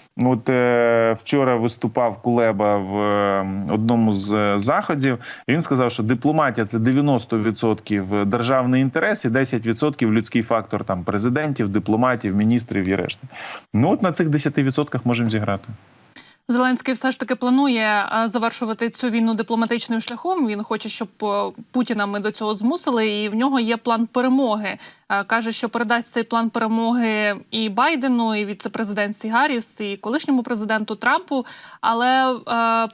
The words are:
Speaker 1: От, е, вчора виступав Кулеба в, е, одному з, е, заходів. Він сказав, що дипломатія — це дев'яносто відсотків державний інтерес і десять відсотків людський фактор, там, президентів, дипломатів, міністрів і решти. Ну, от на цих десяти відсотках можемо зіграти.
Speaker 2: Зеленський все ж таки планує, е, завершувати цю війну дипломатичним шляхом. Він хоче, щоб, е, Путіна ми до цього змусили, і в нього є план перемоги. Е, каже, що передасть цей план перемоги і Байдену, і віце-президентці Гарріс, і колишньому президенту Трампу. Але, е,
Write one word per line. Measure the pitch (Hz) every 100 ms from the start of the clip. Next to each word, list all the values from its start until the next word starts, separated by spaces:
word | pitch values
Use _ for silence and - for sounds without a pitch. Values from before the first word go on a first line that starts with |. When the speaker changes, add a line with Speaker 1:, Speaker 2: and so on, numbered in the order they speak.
| - -
Speaker 1:
От, | 127 120 123
е, | 127 123 120 117 117 113 113
вчора | - 143 131 120
виступав | 117 - 120 127 120 101
Кулеба | 120 120 113 101 104 101
в, | 95 101
е, | 104 101 101 98 95 95 90
одному | 107 113 117 110
з, | 98 98
е, | 107 104 101
заходів. | 104 175 208 151 135 120 - - -
Він | 151
сказав, | 160 131 123
що | 120
дипломатія — | 110 120 143 156 143 113 107
це | 117
дев'яносто | 117 131 147 127 - 113
відсотків | 107 104 113 104 - 101 95 104 101
державний | 120 117 135 123 127
інтерес | 135 160 202 208
і | 123
десять | 127 131 120 113
відсотків | 117 151 143 113
людський | 110 110 123
фактор, | 110 113 104 104
там, | 101 90
президентів, | 87 101 120 131 156 135 104
дипломатів, | 101 101 110 127 120 104 98
міністрів | 110 120 117 101 92
і | 95
решти. | 90 - 131 - - - -
Ну, | 104 147
от | 311
на | 190
цих | 160 165
десяти | 147 143 147
відсотках | 135 139 147 131 123
можемо | 117 113
зіграти. | 107 104 98 - 107 - _ _ - - _ -
Speaker 2:
Зеленський | 240 254 247 -
все | 254 262
ж | -
таки | 240
планує, | 254 247 262 277 233 214 208 196 220
е, | 226
завершувати | 226 226 - 226 220 233
цю | - 247
війну | 226 226
дипломатичним | 220 233 226 226 240 - 226
шляхом. | - 240 339 370 240
Він | 208
хоче, | 220 214 220
щоб, | - 214 _
е, | 208 202 196 - -
Путіна | 247 233 214 202
ми | 202
до | 208
цього | - 214
змусили, | 208 226 349 - 240 220
і | 208 208
в |
нього | 220 269 269
є | 226 233
план | 240 226 233
перемоги. | 254 247 262 254 214 202 - - - -
Е, | 202
каже, | 196 226 226
що | 226 226
передасть | 226 220 240 233
цей | 240
план | 226 233 226
перемоги | 233 226 226 226 240 226 214 208 196 -
і | 220 220
Байдену, | 202 285 311 262 240 226
і | 214
віце-президентці | 202 208 226 220 214 208 202 214 220
Гарріс, | 233 294 240 - -
і | 208 196
колишньому | 208 294 - 262
президенту | 233 226 214 220 214
Трампу. | 214 240 311 359 269 240 - - -
Але, | - 226 247 262 262
е, | 247 - 233 233 226 226